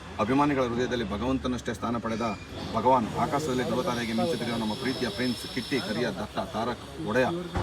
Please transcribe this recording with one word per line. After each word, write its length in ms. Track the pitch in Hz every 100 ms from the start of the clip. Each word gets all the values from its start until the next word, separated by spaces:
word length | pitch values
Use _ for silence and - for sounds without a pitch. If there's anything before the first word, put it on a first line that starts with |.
| - -
ಅಭಿಮಾನಿಗಳ 440 | 107 135 147 135
ಹೃದಯದಲ್ಲಿ 480 | 123 120 120 120 104
ಭಗವಂತನಷ್ಟೇ 600 | 104 123 135 127 120 -
ಸ್ಥಾನ 240 | 110 117 117
ಪಡೆದ 240 | 113 110 117 95 - - - -
ಭಗವಾನ್, 320 | 165 175 214 156
ಆಕಾಶದಲ್ಲಿ 440 | - 147 156 127
ಧ್ರುವತಾರೆಯಾಗಿ 500 | 113 117 123 117 113
ಮಿಂಚುತ್ತಿರುವ 440 | 113 - - 113 117
ನಮ್ಮ 160 | 110
ಪ್ರೀತಿಯ 360 | 104 123 123 120
ಪ್ರಿನ್ಸ್ 460 | 104 127 117 - -
ಕಿಟ್ಟಿ, 240 | 117 135
ಕರಿಯ 280 | 98 110 117
ದತ್ತ, 320 | 95 104 -
ತಾರಕ್, 680 | - 107 117 - - - 160
ಒಡೆಯ, 180 | 117 131 170 175 -